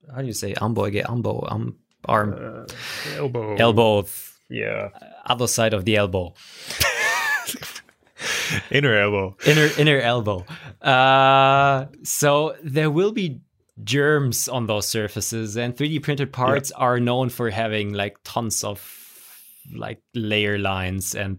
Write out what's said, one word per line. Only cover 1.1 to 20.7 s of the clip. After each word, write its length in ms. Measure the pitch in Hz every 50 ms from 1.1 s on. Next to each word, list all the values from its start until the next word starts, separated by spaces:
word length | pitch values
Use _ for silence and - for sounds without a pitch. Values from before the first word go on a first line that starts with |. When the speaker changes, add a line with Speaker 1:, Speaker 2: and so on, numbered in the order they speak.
| 117 120 104 107 107 117 - -
Speaker 1:
arm, 280 | 107 107 117 120 110 - _ _ _ _ -
arm. 280 | - 113 107 104 104 92
Speaker 2:
Uh, 320 | - - - - - - - - - - - - - - 151 147
elbow. 400 | 151 147 135 123 120 110 107 104
Speaker 1:
Elbow. 520 | 101 113 120 110 113 113 110 107 101 98 - - - - - - _ _ _
Speaker 2:
Yeah. 400 | 120 113 104 107 104 104 101 101 - - - - - - -
Speaker 1:
Other 220 | - 123 120 123 113
side 260 | - - 113 110 107
of 120 | 101 90
the 100 | 107 107
elbow. 380 | 104 101 92 92 95 87 - - -
<laughs> 40 | - - - - - - - - - 523 508 494 440 466 494 480 466 440 440 - - - - - - - - - - - _ _ _ _ _ - - - - - - - - 101 - -
Speaker 2:
Inner 240 | - 139 147 131 110
elbow. 420 | 104 101 104 104 101 95 92 95 - -
Speaker 1:
Inner, 240 | - 151 156 151 151 147 139
inner 220 | 147 151 143 135
elbow. 440 | 120 117 123 123 107 104 101 90 90 - 160 - - 135 98 -
Uh, 1040 | - 147 135 127 131 135 135 135 135 135 135 135 135 135 135 139 139 139 139 131 135 139 - - -
so 520 | - - - 147 143 143 147 156 156 - - 160
there 260 | 151 131 156 156 156
will 220 | 143 165 190 208
be 300 | 220 254 190 160 127 - - _ _ _ _ _ _ 113 107
germs 640 | 104 123 143 143 147 151 147 139 127 113 - - -
on 180 | 135 127 117 104
those 200 | 107 104 98 -
surfaces, 680 | - 113 107 101 - 110 98 - 113 113 110 107 101
and 220 | 117 120 123 123 -
three 100 | 147 151
D 100 | 160 147
printed 340 | 143 151 143 139 139 135 -
parts 380 | 131 127 127 139 143 135 -
Speaker 2:
Yeah. 120 | - - 131
Speaker 1:
are 160 | 123 123 123
known 300 | 120 120 123 127 131 123
for 200 | 123 - 120 113
having, 440 | 98 113 113 110 107 107 104 101 101
like, 240 | 101 101 104 - _ _
tons 400 | - - 123 117 110 - - -
of, 180 | 104 101 - - - - - - - - - - - - - - - - - - - 113
like, 280 | 113 110 - - - _ _ _
layer 420 | 120 110 107 107 104 104 104 104 101
lines 580 | 98 95